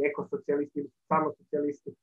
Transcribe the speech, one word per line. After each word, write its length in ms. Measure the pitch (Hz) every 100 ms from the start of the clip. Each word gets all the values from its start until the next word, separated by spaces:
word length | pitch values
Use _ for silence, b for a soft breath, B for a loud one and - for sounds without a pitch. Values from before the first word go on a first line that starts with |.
| 143
ekosocijalisti 720 | 143 139 131 - 143 143 147
ili 100 | 139
su 120 | - _
samo 200 | 156 156 -
socijalisti, 520 | _ 151 147 143 - -